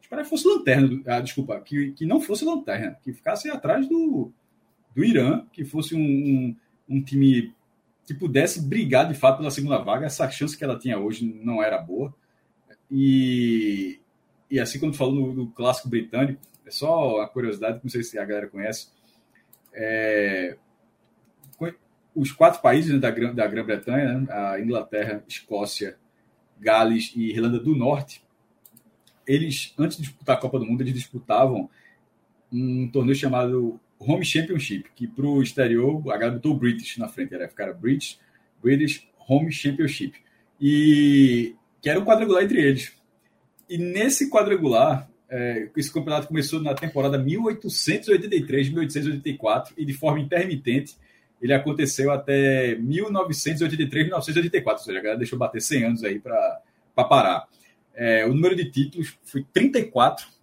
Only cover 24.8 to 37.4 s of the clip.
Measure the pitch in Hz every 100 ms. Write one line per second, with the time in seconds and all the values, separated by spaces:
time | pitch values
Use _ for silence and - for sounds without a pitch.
24.8 | 110 107 110 104 - - _ 104 104 -
25.8 | 98 - _ _ _ _ _ _ 107 110
26.8 | 113 113 113 120 113 110 117 120 127 143
27.8 | 123 143 - - _ _ _ _ _ _
28.8 | _ _ _ _ - 143 160 135 - -
29.8 | 160 160 143 - - 127 - 135 113 123
30.8 | 131 123 - 123 - 110 131 113 - _
31.8 | _ _ _ _ _ _ _ 123 127 127
32.8 | 123 139 123 139 139 127 123 127 117 -
33.8 | _ _ 107 170 160 160 160 170 - 98
34.8 | - _ 117 - 143 139 135 - 123 117
35.8 | 131 156 147 104 117 123 151 131 120 113
36.8 | - 120 113 - - 90